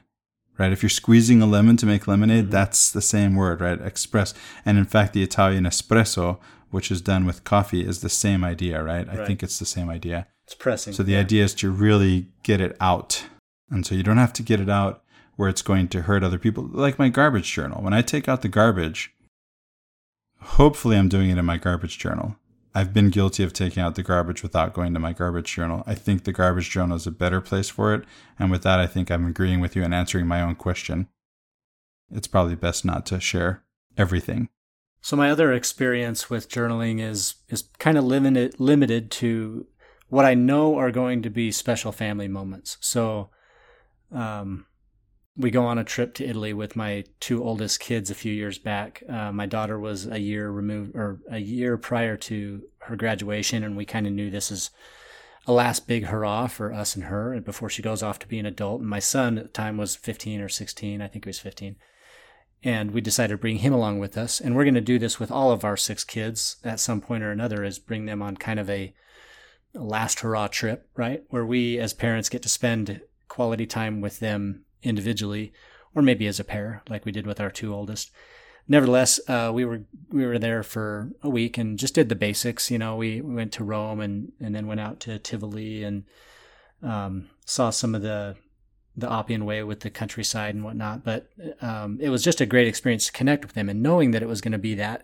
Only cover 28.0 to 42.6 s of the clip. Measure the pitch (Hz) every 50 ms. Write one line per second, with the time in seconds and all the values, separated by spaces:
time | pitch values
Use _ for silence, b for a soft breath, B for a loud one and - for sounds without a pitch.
28 | b b b b b b b - 98 95 92 87 - 95 95 92 90 85 - 92
29 | 87 - 87 85 85 87 82 - 92 92 90 90 90 87 - 92 90 85 87 87
30 | 90 - - 92 87 85 87 87 87 85 85 - - 92 90 - - - 78 85
31 | 98 - _ _ _ _ _ _ _ _ _ _ _ _ _ _ _ _ _ _
32 | _ - - 104 - - - 98 87 85 87 82 - 87 82 - - 92 87 -
33 | - - 95 92 - - - 90 87 87 95 - _ _ _ _ _ _ _ -
34 | 101 90 92 85 - - - - - - _ _ _ _ _ _ _ _ _ _
35 | - - 147 143 143 143 151 151 165 143 127 123 - - - - 135 127 123 120
36 | 120 117 113 - - - 120 113 - - - 123 117 117 117 113 117 113 113 113
37 | 110 110 107 104 101 - - - _ - 117 - - _ _ - - 160 156 147
38 | 131 123 131 139 135 135 131 127 123 135 - - 127 139 147 147 139 117 117 117
39 | 113 110 - - 120 117 113 113 110 110 110 - - - b b b b b b
40 | b - 131 139 135 135 127 123 123 131 139 147 156 156 151 139 131 123 110 127
41 | 127 123 127 120 110 110 101 120 117 110 101 - - - 117 120 - 113 104 -
42 | 117 104 104 104 101 98 98 98 98 95 95 95